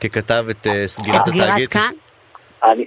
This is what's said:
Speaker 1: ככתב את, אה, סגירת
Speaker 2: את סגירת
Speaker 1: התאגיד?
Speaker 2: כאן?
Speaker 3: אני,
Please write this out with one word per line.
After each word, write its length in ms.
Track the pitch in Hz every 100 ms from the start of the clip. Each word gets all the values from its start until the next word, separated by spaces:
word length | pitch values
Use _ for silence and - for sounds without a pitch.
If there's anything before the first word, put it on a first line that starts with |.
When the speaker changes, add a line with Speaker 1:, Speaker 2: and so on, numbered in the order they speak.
Speaker 1:
ככתב 440 | 107 113 104 117 113
את, 180 | 110 107
אה, 160 | 101 98
סגירת 320 | - 113 -
Speaker 2:
את 40 | 101
סגירת 220 | 170 -
Speaker 1:
התאגיד? 220 | - -
Speaker 2:
כאן? 220 | 208 220 - _ _ _ - - _
Speaker 3:
אני, 220 | 110 113